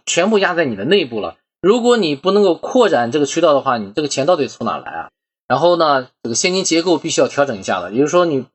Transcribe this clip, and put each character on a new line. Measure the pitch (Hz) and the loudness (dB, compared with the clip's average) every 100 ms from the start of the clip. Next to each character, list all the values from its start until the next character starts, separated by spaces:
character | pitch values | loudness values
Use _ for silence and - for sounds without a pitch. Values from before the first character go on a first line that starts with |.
全 | - - 190 | -4 -2 2
部 | 214 | 2
压 | 180 | 0
在 | 170 147 | 0 -2
你 | 101 | -4
的 | |
内 | 113 196 139 | 0 0 0
部 | 113 | -4
了。 | 87 - _ _ | -8 -10 _ _
如 | 175 240 | 0 2
果 | 240 240 | 2 2
你 | 170 | 0
不 | 139 180 | -2 0
能 | 202 | 2
够 | 202 | 2
扩 | 160 - 254 214 | 2 0 2 2
展 | 139 120 | 2 0
这 | 147 | 0
个 | 139 | 0
渠 | 165 | 2
道 | 165 | 2
的 | 139 | 2
话， | 131 120 | 2 -2
你 | 98 | -4
这 | 107 | -6
个 | 147 | -4
钱 | - | -2
到 | 143 175 | 0 0
底 | 117 | -2
从 | - 113 | -6 -6
哪 | 73 | -6
来 | - | -8
啊？ | 80 78 _ _ _ - | -12 -14 _ _ _ -4
然 | 127 | 0
后 | 170 | 2
呢， | 170 160 135 127 _ | 4 4 2 -2 _
这 | 113 | -8
个 | |
现 | 117 185 | -4 -2
金 | 190 | -2
结 | 185 160 | 0 0
构 | 180 156 | 2 0
必 | 165 | 0
须 | 156 | 0
要 | 131 | 0
调 | - | 0
整 | 139 104 | -2 -4
一 | |
下 | 101 95 | -4 -4
了， | 90 | -4
也 | 110 | -2
就 | |
是 | 147 | 0
说 | 175 | 2
你 | 175 135 117 | 0 -2 -6